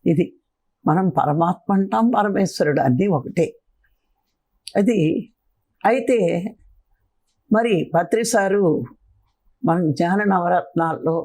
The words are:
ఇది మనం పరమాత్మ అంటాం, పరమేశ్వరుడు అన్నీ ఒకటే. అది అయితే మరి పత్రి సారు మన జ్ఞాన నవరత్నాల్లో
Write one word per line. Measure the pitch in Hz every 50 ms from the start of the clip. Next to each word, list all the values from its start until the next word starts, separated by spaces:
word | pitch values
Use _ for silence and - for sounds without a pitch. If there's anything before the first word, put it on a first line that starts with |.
| _
ఇది | 170 165 139 - - - _ _ _ _ _ _ _ _ _ _
మనం | - 156 180 190 180
పరమాత్మ | - - 139 147 147 160 165 175 175 - _ -
అంటాం, | 202 196 196 196 208 220 226 233
పరమేశ్వరుడు | 247 208 208 208 196 202 196 185 - - 175 151 143 147
అన్నీ | 131 135 123 127 190
ఒకటే. | 208 175 135 - - - 170 160 - - _ _ _ _ _ _ _ _ _ _ _ _ _ _ _ _ _ _ _ _ _ _ - -
అది | - 202 226 233 196 156 156 - - - - _ _ _ _ _ _ _ _ _ _ -
అయితే | 202 233 269 - - 254 226 185 170 170 175 180 - - _ _ - - _ _ _ _ _ _ _ _ _ _ _ _ _ _ _
మరి | - 220 233 233 208 165 - - -
పత్రి | 165 175 - - 220 233
సారు | 233 - 214 196 190 196 202 196 165 147 - 123 - - _ _ _ _ _ _ _ _ _ _ _ _ _
మన | - 165 165 180 175 156
జ్ఞాన | 139 - 175 170 185 202 208
నవరత్నాల్లో | 202 190 180 175 175 180 175 - - - 170 165 165 156 - - 160 165 165